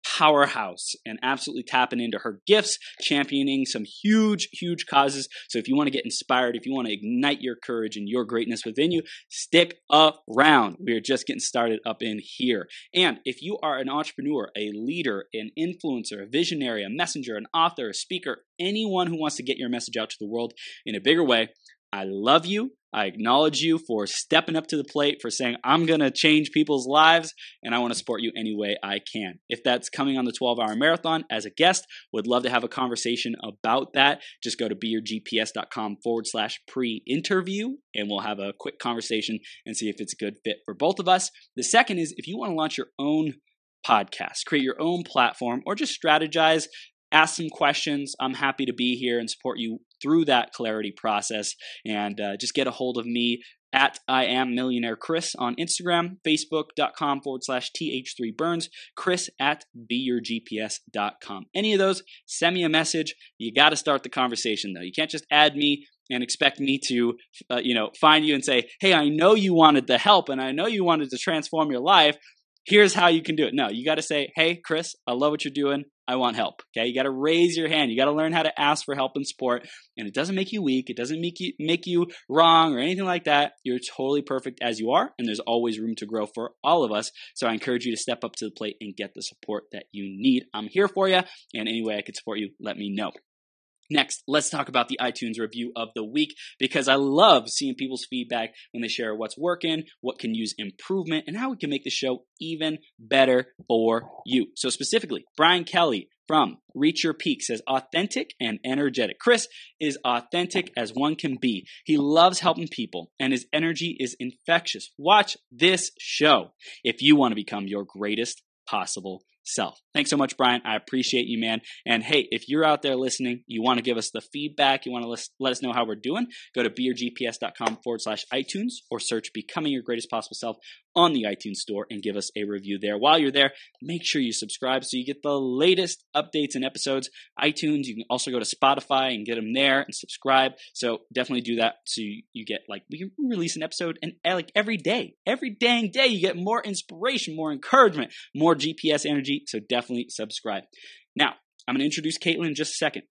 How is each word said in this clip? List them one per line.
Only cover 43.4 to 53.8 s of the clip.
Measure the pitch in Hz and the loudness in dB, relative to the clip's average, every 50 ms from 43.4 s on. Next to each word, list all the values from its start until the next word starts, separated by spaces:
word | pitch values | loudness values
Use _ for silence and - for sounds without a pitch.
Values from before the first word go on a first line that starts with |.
| _ _ _ _ _ _ _ _ - | _ _ _ _ _ _ _ _ 2
podcast, | - 120 107 101 95 - - - - - - - | 4 4 4 4 0 -8 -10 -10 -8 -8 -10 -6
create | - 160 147 131 | -2 0 0 0
your | 131 - - | 0 -2 -2
own | 156 165 175 180 170 | -2 -2 -2 -2 -6
platform, | - - 143 123 113 - - 127 120 120 131 - | -2 0 2 2 2 0 -2 -4 -4 -4 -4 -4
or | - 202 | -6 -4
just | 208 311 - - - | -4 -4 -6 -6 -2
strategize, | - 160 151 156 156 156 156 170 160 160 160 160 156 - - - - - _ _ _ _ | 2 4 4 4 2 0 0 2 4 4 4 2 0 -6 -12 -20 -20 -20 _ _ _ _
ask | - 156 160 160 - | 6 6 6 6 2
some | - 165 156 | -6 -6 -8
questions, | - - 160 143 147 - - 160 147 143 143 135 - - | -4 0 2 2 2 2 -2 -2 -2 -4 -4 -8 -6 -6
I'm | 131 131 131 | -4 -4 -4
happy | 120 143 135 131 - 135 | -2 -2 -2 0 -2 -4
to | 127 | -4
be | 123 123 123 123 123 | -2 0 0 0 0
here | 120 127 123 120 120 | 0 -2 -2 -2 -2
and | 117 110 | -2 -4
support | - _ _ 131 - - | -8 _ _ -8 -6 -4
you | 117 113 113 117 _ _ _ _ | -6 -6 -6 -8 _ _ _ _
through | - 139 156 165 165 | 0 2 4 4 4
that | 143 135 123 117 - | 4 4 2 2 0
clarity | - - 120 113 110 110 107 104 98 | -6 -6 -4 -4 -4 -4 -4 -6 -8
process. | - - 117 104 104 101 - 110 107 104 - - _ - - - - _ | -6 -4 -2 -2 0 -2 -4 -6 -6 -6 -6 -8 _ -14 -18 -18 -14 _
And, | 110 107 104 104 104 101 104 | -6 -4 -2 -2 -4 -4 -4
uh, | 104 101 98 101 | -6 -6 -6 -4
just | 131 120 - | -6 -4 -2
get | 139 135 127 | 0 -2 -2
a | |
hold | 120 - 131 127 127 | -2 -4 -4 -4 -4
of | 123 113 | -4 -4
me | 120 117 120 120 120 117 120 - - _ _ _ _ | -4 -2 0 0 0 0 -2 -6 -18 _ _ _ _
at | - 131 | 2 2